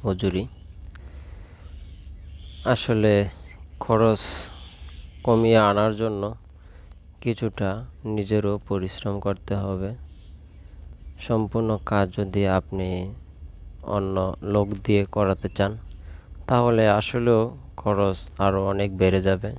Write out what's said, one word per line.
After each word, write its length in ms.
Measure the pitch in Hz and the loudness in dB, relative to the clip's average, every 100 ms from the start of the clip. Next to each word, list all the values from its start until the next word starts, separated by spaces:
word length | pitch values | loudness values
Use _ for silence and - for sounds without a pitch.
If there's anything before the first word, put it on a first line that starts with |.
মজুরি। 400 | 113 95 98 92 117 - - - - - - - - - - - - - - - - - - - - - - | -2 0 0 -2 -6 -12 -20 -18 -16 -16 -16 -16 -16 -18 -18 -20 -18 -16 -16 -16 -16 -16 -16 -16 -16 -6 -2
আসলে 400 | 123 - 110 107 101 101 - - - - - | 0 2 4 6 4 2 -6 -18 -18 -20 -12
খরচ 380 | - 110 113 107 - - - - - - - - - - - | 0 4 4 4 2 0 -4 -10 -18 -18 -16 -16 -18 -6 2
কমিয়ে 340 | 113 113 113 104 | 4 6 6 6
আনার 240 | 101 107 107 | 4 2 0
জন্য 200 | 113 101 101 113 - - - - - - - - | -2 -2 -6 -8 -18 -20 -20 -20 -20 -20 -20 -6
কিছুটা 460 | 120 110 113 - 98 104 127 - 110 107 | -4 -2 -4 -2 -2 -2 -10 -12 -6 -4
নিজেরও 380 | 98 107 101 104 - | 0 2 2 -2 -2
পরিশ্রম 460 | 98 92 - 107 101 | -2 -2 -4 -4 -2
করতে 340 | 98 95 - 101 | -2 -4 -4 -4
হবে। 260 | 98 95 95 120 - - - - - - - - - - - - - | -2 -4 -4 -8 -14 -18 -20 -20 -20 -20 -20 -18 -18 -18 -18 -14 -2
সম্পূর্ণ 440 | 113 104 113 110 107 - | 0 0 0 0 -2 0
কাজ 160 | 104 95 95 | 0 0 -2
যদি 240 | 98 101 98 92 | -2 0 2 2
আপনি 300 | - 95 92 90 92 110 - - - - - - - 101 | 0 -6 -4 -4 -6 -10 -18 -18 -18 -16 -18 -14 -4 -2
অন্য 200 | 98 95 92 - 104 | 0 0 -2 -4 0
লোক 140 | 104 101 101 | 0 0 -2
দিয়ে 180 | 101 101 98 | 2 2 2
করাতে 340 | 107 98 95 98 - | 0 0 0 -2 0
চান, 160 | 98 110 - - - - - - - | 0 -2 -12 -16 -16 -18 -18 -14 0
তাহলে 340 | 123 120 113 110 104 | 4 6 6 6 4
আসলেও 440 | - 123 120 113 117 123 - - | 2 0 4 4 2 -4 -16 -6
খরচ 420 | 107 101 101 92 - - | 0 2 2 0 -8 0
আরও 160 | 98 98 98 | 2 2 0
অনেক 180 | 98 101 95 | 0 -2 4
বেড়ে 200 | - 95 | 4 6
যাবে। 300 | 95 95 104 | 4 0 -2